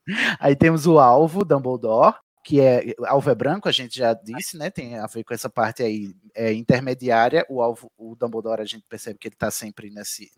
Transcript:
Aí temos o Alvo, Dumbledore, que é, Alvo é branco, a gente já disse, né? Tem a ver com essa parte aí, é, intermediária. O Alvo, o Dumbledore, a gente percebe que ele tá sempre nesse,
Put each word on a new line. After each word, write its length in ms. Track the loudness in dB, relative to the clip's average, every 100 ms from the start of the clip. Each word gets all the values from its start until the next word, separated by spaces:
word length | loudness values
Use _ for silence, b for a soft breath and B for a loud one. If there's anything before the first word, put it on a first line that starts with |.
| -8 -4 -4 0
Aí 160 | 0 4
temos 320 | 2 2 4
o 100 | 8
Alvo, 460 | 8 6 4 0 0
Dumbledore, 680 | 0 -2 -4 0 4 4 2 _ _
que 160 | 0 4
é, 360 | 6 4 0 -6 -2
Alvo 240 | 0 2
é 60 | 0
branco, 340 | -2 -4 -2
a 20 |
gente 240 | -4 -4 -2
já 160 | -2
disse, 440 | -2 -6 -12 -10 -10
né? 140 | -10
Tem 260 | -10 -12 -10
a 80 | -10
ver 180 | -10
com 100 | -10
essa 160 | -10 -6
parte 340 | -2 -2 -2
aí, 320 | -4 -4 -8 -14 _
é, 180 | -4 -2
intermediária. 960 | 0 0 0 -2 -4 0 2 2 2 -2
O 140 | -2
Alvo, 300 | -4 -4 -12 _
o 200 | -20 -8
Dumbledore, 460 | -8 -6 -6 -6
a 40 | -6
gente 180 | -14 -16
percebe 300 | -16 -14 -14
que 80 | -16
ele 80 | -8
tá 160 | -6
sempre 400 | -6 -10 -16 -18
nesse, 400 | -16 -14 -14 -16